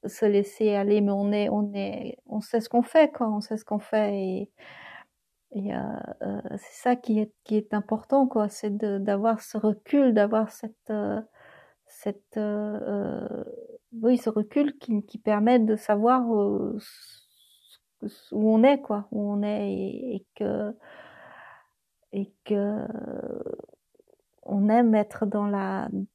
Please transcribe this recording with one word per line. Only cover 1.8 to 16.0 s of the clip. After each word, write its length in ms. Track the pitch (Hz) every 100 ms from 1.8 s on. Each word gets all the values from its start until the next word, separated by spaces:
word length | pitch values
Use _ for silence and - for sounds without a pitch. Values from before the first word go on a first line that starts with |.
| 196 - - - -
on 160 | 214
sait 180 | - 233
ce 80 | 220
qu'on 140 | 240
fait, 320 | 240 320 294
quoi, 160 | - 220
on 100 | 214
sait 160 | 214 220
ce 80 |
qu'on 160 | - 208
fait, 340 | - 214 208
et, 380 | 202 190 185 202 _ - - - - - _ _ _ _
et, 220 | 208 202
euh, 60 | - 220 220 - -
euh, 180 | - 202 - 202
c'est 240 | - -
ça 140 | 247 247
qui 220 | 240 214
est, 120 | 214 _ -
qui 100 | 214
est 180 | 208
important, 540 | 208 202 220 - 277 262
quoi, 220 | 240 208
c'est 260 | - 214 208
de, 220 | 214 196
d'avoir 420 | 202 202 226 226
ce 180 | - 214
recul, 560 | 214 208 - 285 269
d'avoir 380 | 220 202 214 214
cette, 380 | - 220 - -
euh, 320 | 214 202 208 220 _ - - - _ _
cette, 500 | - 202 196 _ 220
euh, 440 | 214 208 208 208
euh, 640 | - 202 202 - - - - - - - _
oui, 240 | 233 226 247
ce 120 | 233
recul 480 | 214 214 285 294 -
qui, 220 | - 214 -
qui 120 | -
permet 420 | - 208 220 247
de 180 | 220 214
savoir, 520 | - 208